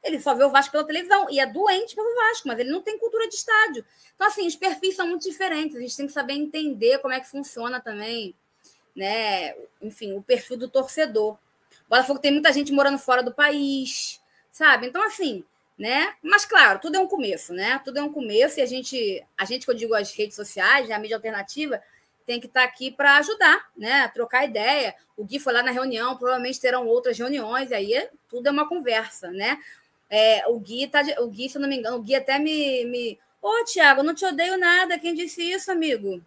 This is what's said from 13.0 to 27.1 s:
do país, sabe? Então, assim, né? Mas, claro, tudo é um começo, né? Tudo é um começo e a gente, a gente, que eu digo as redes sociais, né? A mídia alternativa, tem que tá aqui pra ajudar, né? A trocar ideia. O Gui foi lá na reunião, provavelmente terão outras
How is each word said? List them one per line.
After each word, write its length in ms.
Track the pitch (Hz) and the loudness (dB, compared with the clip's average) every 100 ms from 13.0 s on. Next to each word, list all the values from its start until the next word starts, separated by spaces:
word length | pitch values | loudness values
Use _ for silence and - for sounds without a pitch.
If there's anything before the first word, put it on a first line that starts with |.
| - 247 | 2 2
do 100 | 247 | 0
país, 880 | 240 294 294 277 277 262 - - - _ _ _ | 2 2 2 -2 -2 -4 -4 -6 -8 _ _ _
sabe? 360 | - 311 240 247 | 2 4 4 2
Então, 140 | 330 | -2
assim, 400 | 427 415 330 196 - _ _ - | -2 0 -4 -4 -10 _ _ -10
né? 360 | 214 269 359 - | -2 0 -2 -4
Mas, 240 | 311 415 - | 4 4 6
claro, 340 | 403 247 196 | 6 6 4
tudo 160 | 330 359 | 0 0
é 40 | |
um 80 | 381 | 0
começo, 460 | 381 220 165 - | -2 -2 -4 -4
né? 260 | 180 208 269 | -4 -2 -2
Tudo 160 | 277 262 | -4 -6
é 40 | |
um 80 | 294 | -6
começo 480 | 294 233 208 294 294 | -6 0 2 4 2
e 20 | |
a 40 | 247 | -2
gente, 580 | 254 247 262 214 185 - - | -2 -6 -4 -4 -6 -10 -6
a 80 | 196 | -6
gente, 200 | 254 262 | -4 -4
que 60 | |
eu 40 | 233 | -2
digo 180 | 226 | 0
as 180 | 220 196 | -2 -2
redes 220 | - 214 208 | -6 -6 -4
sociais, 520 | 208 202 190 277 226 | -6 0 4 4 2
né? 80 | 214 | -6
A 40 | |
mídia 180 | 214 220 | -4 -6
alternativa, 640 | 220 208 196 285 302 226 _ _ _ _ - | -4 -8 -8 -8 -4 -6 _ _ _ _ -8
tem 140 | 240 | -8
que 80 | 240 | -2
tá 160 | 254 | 0
aqui 280 | 247 - 262 | 0 0 -12
pra 260 | - 285 285 | 2 6 6
ajudar, 520 | 294 427 339 370 - - | 4 4 6 4 0 -10
né? 260 | 214 277 | 0 2
A 80 | 247 | 2
trocar 360 | - 233 247 277 | -2 0 0 0
ideia. 500 | 214 226 294 226 - _ - | 0 2 2 0 -6 _ -14
O 80 | 202 | -8
Gui 140 | 277 | -4
foi 140 | 269 | 0
lá 100 | 240 | 2
na 80 | 254 | 2
reunião, 440 | 247 269 220 247 254 | -2 -2 -2 -4 -2
provavelmente 420 | 247 254 247 262 | -2 0 -2 -2
terão 280 | 254 254 233 | 0 0 2
outras 300 | 233 247 | 2 2